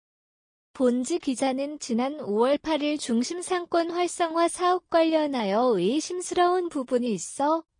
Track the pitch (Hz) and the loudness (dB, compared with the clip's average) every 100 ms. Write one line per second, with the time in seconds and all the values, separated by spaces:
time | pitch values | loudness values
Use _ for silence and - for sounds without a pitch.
0 | _ _ _ _ _ _ _ - 247 247 | _ _ _ _ _ _ _ 0 2 2
1 | 247 349 - 240 269 262 285 302 - 226 | 0 -2 -2 -2 -2 -2 -6 -8 -4 -2
2 | 269 302 196 208 247 285 311 302 294 302 | -2 -4 -2 2 2 2 0 -2 0 -2
3 | - 233 247 349 - 359 339 339 339 339 | 0 -2 -2 -6 -4 -4 0 0 0 -2
4 | 349 - 339 330 339 - 359 359 - 330 | -2 -2 -2 2 0 2 0 0 2 2
5 | 330 320 302 262 196 208 254 196 180 294 | 4 2 0 0 0 2 2 2 2 0
6 | - 359 339 359 349 359 339 294 247 247 | -2 -6 -2 2 2 2 -2 -6 -2 0
7 | 240 185 - - 285 330 - | 0 -4 -6 -2 0 0 -4